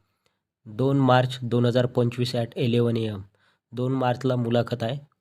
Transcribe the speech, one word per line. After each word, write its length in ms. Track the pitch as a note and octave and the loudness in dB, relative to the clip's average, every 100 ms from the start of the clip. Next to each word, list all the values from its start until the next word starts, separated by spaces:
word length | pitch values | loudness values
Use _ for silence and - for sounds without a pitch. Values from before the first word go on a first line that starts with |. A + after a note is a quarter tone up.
| _ _ _ _ _ _ A2+ | _ _ _ _ _ _ -12
दोन 320 | G#2+ C3+ C#3 | -4 0 2
मार्च 420 | C3 B2+ B2+ - | 4 4 2 -4
दोन 220 | A#2+ A#2+ A#2+ | -2 2 2
हजार 200 | A#2+ B2 | 2 2
पंचवीस 500 | B2+ A#2+ B2 B2 A#2+ | 0 0 -2 -4 -4
at 220 | A#2 F#3+ | -6 -2
eleven 400 | B2 A#2+ A#2 A#2 | 0 2 2 0
A 120 | A2 | -4
M. 100 | G2+ G2 _ _ _ _ | -6 -12 _ _ _ _
दोन 200 | A#2 B2+ | -6 -4
मार्चला 440 | C3 B2+ B2 C3 B2 | 0 0 0 0 0
मुलाखत 480 | A#2 A#2 A2+ A#2+ | 0 0 0 -4
आहे, 140 | A#2 C#3+ - _ | -4 -6 -12 _